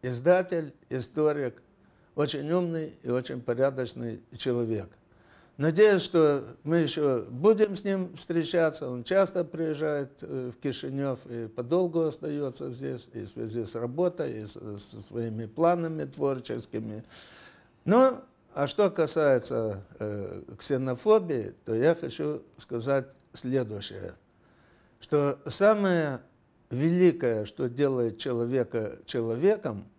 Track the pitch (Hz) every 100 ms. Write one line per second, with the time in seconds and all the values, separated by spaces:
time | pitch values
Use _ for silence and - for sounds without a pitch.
0 | 127 120 143 180 180 170 151 - _ 131
1 | 117 - 151 147 127 - _ _ _ _
2 | _ - 147 147 147 175 175 160 156 -
3 | 127 123 127 131 123 120 135 131 123 123
4 | 120 110 _ 120 135 120 113 107 90 -
5 | _ _ _ - _ - 147 160 214 190
6 | - 170 156 143 110 - 147 170 156 -
7 | 147 123 95 123 190 214 208 190 202 196
8 | 180 - - 170 165 175 160 156 131 123
9 | 117 190 185 190 160 160 160 147 156 147
10 | 139 - - 135 127 117 139 123 139 135
11 | 139 127 - 117 113 113 123 170 180 165
12 | 160 147 151 147 139 123 139 120 135 127
13 | - 117 101 - 113 113 104 117 120 135
14 | 180 175 143 113 104 - 110 101 - 110
15 | 104 113 117 110 110 110 165 175 165 156
16 | 143 143 139 135 120 120 113 113 110 107
17 | - - - - - - _ _ - 220
18 | 262 240 - _ _ - 143 - 196 196
19 | 151 160 147 127 - 123 110 98 98 -
20 | 107 104 95 90 - 107 - 135 131 123
21 | 214 220 180 135 101 - - 113 143 165
22 | 143 - 147 151 - - - 120 120 139
23 | 131 _ _ - 127 131 117 104 101 98
24 | 90 87 _ _ _ _ _ _ _ _
25 | - 151 143 135 - - 202 214 196 175
26 | 151 127 - _ _ _ _ 120 160 175
27 | 180 165 123 110 104 - 127 120 143 127
28 | 117 104 139 120 117 131 117 117 107 -
29 | - 123 113 113 180 208 156 104 -